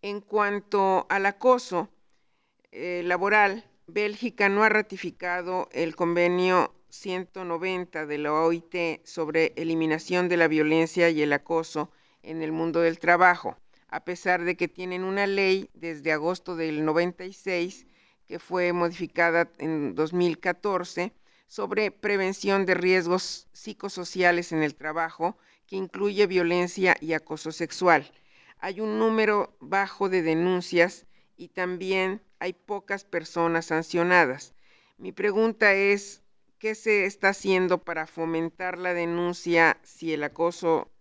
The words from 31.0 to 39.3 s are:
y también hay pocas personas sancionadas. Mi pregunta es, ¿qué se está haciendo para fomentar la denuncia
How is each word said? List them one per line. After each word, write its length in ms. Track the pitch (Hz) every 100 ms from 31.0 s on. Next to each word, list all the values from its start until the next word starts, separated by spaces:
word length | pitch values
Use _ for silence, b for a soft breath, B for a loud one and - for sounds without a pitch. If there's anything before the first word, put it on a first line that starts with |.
| - - _ _
y 120 | -
también 720 | - 180 180 185 190 185 202 _ _
hay 140 | 180
pocas 520 | 185 - 202 - 202 -
personas 640 | 170 160 175 170 165 165
sancionadas. 880 | 160 165 175 170 180 147 131 - b b b b b
Mi 140 | 185
pregunta 600 | 190 202 202 226 220 214
es, 500 | 196 196 202 202 - _ _ _ _
¿qué 160 | 214
se 320 | 214 226 208 190
está 240 | 196 190
haciendo 540 | 196 196 185 185 180
para 240 | - 165 156
fomentar 720 | - 165 165 165 _ 185 175
la 160 | 180 175
denuncia 840 | 170 170 175